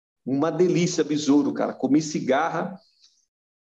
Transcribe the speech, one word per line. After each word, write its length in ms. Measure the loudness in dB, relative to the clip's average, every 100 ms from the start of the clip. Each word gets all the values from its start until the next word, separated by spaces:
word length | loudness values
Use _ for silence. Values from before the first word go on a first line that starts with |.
| _ _
uma 260 | -4 -2 0
delícia 520 | 2 2 2 0 0
besouro, 500 | -2 0 2 2 2
cara. 200 | -2 -4
Comi 280 | -4 0 0
cigarra, 760 | 0 -4 0 0 0 -4 -8 -10 _ _ _ _ _ _ _ _